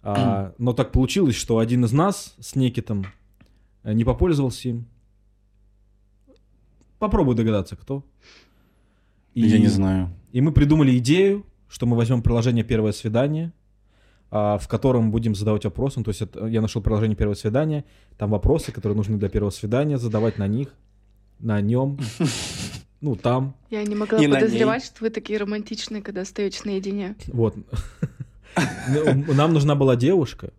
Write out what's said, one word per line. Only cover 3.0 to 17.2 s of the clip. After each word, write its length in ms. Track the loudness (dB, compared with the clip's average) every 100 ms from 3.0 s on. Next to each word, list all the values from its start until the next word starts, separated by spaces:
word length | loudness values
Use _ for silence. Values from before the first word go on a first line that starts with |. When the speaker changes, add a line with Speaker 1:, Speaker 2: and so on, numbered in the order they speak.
| -6 -14 _ _ _ _ _ _
Speaker 1:
э, 80 | -2
не 120 | 0 2
попользовался 640 | 2 2 2 0 -4 -8
им. 160 | -8 -10 _ _ _ _ _ _ _ _ _ _ _ _ _ _ _ _ _ _ _ _ _
Попробуй 360 | 0 2 4 4
догадаться, 400 | 2 0 -2 -10
кто. 300 | -10 -10 -10 _ -20 -20 _ _ _ _ _ _ _ _ _ 0
Speaker 2:
Я 220 | 4 6
Speaker 1:
И 20 |
Speaker 2:
не 80 | 6
знаю. 460 | 4 2 0 -2 -8 -6
Speaker 1:
и 80 | 0
мы 100 | 4
придумали 440 | 4 6 6 6 4
идею, 480 | 2 4 4 2 -6 _ _
что 180 | -4 0
мы 100 | 2
возьмём 240 | 2 2
приложение 400 | 2 2 2 0
«Первое 300 | 0 0 0
свидание», 580 | -2 -2 0 0 -2 -6 -10 _ _ _ _ _ _ _
а, 260 | -2 0 0
в 100 | -2
котором 440 | 0 2 2 2
будем 240 | 0 0 0
задавать 300 | 0 0 -2
вопросы. 340 | -4 -4 -4
Ну, 40 | -6
то 40 |
есть 100 | -6
это, 240 | -8 -6 -4
я 140 | 0
нашёл 200 | 0 -2
приложение 340 | 0 0 0
«Первое 180 | 0